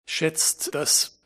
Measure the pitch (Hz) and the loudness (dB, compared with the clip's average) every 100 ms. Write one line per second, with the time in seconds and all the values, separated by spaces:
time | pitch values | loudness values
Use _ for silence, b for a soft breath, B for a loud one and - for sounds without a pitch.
0 | - - 160 160 - - 180 - 143 - | -8 -2 0 2 0 -2 -4 -2 2 2
1 | - - | 0 -6